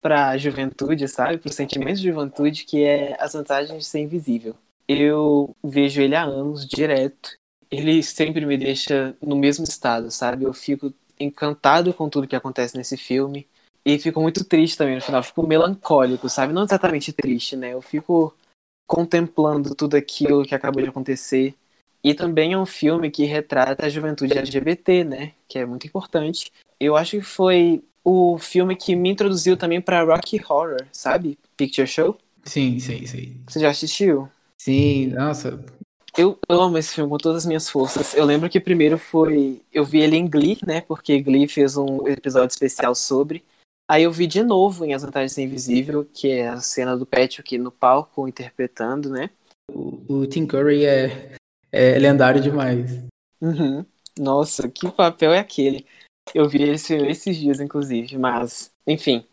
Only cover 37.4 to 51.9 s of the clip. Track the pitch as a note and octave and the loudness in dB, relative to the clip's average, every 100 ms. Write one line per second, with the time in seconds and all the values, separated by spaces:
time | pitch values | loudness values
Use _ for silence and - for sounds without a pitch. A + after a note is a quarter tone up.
37.4 | E3 D#3+ D#3 D3 C3 C3+ - C#3+ D3 D3 | -2 -2 -2 -2 -2 0 0 2 4 4
38.4 | E3+ - - E3+ D3+ D#3+ - E3 D#3+ D3+ | 2 -2 0 4 4 2 0 2 4 4
39.4 | C3+ B2+ _ D#3 C#3+ D3+ D#3 D#3+ F3 D3+ | 0 -2 _ -2 2 4 4 4 2 2
40.4 | D3+ G#3+ - D#3+ E3+ D#3 - C#3+ C#3 C3+ | 2 0 -2 -4 -4 -10 0 0 4 4
41.4 | C#3+ - C#3 C#3 C#3 C3+ C#3 C3+ C#3 C3 | 4 4 2 2 -2 -2 -2 -2 0 2
42.4 | B2+ - C3+ - A2+ B2 - C3+ C#3+ E3 | 2 0 -2 0 0 0 0 0 0 -4
43.4 | _ _ _ _ _ D#3 E3 E3 E3+ E3+ | _ _ _ _ _ 4 4 2 -2 0
44.4 | A#3+ F#3+ G3 F3+ D#3+ C3+ C#3 C#3+ C3+ C#3 | 2 4 2 0 -6 -4 -6 -6 -4 -4
45.4 | C3 C3+ B2 B2 C3+ D3 C#3+ - C#3 B2+ | -6 -6 0 0 0 -4 -6 -4 -2 -2
46.4 | A#2+ A#2+ A#2+ - B2+ B2+ C3 B2 B2+ - | -4 -6 -6 -4 -2 -4 -2 0 0 -2
47.4 | - B2 B2 _ B2+ C3+ D3+ - C3+ - | -8 -6 -6 _ 4 4 2 -8 -8 -8
48.4 | B2 - B2 - A#2 C3+ C#3+ C3+ E3 _ | -16 -6 -8 -4 -6 -4 -6 -6 -8 _
49.4 | _ _ - - - - - C#3 C3+ C#3 | _ _ -16 -12 -10 -12 -6 -4 -2 -2
50.4 | D#3 C#3 D3 D3 C#3+ C3+ C3 - - - | -2 2 4 4 4 4 2 -6 -16 -20
51.4 | _ _ _ - B2+ | _ _ _ 4 6